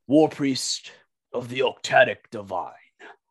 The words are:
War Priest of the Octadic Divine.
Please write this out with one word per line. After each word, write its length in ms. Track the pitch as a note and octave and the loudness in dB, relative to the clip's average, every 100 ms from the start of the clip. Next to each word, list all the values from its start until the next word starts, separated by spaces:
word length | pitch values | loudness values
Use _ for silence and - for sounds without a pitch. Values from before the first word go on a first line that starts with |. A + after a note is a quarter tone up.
| - | 0
War 220 | C#3+ D3+ | 4 4
Priest 640 | - C#3+ B2+ - - - - _ _ _ | 2 -2 -2 -4 -8 -10 -20 _ _ _
of 160 | - B2 | -10 -8
the 120 | B2+ | -2
Octadic 720 | C3 - - C3 B2 G#2 _ | -2 -2 0 4 4 2 _
Divine. 420 | A2 G2 F#2 D#2+ - _ _ - - _ | -14 -8 -8 -8 -12 _ _ -20 -20 _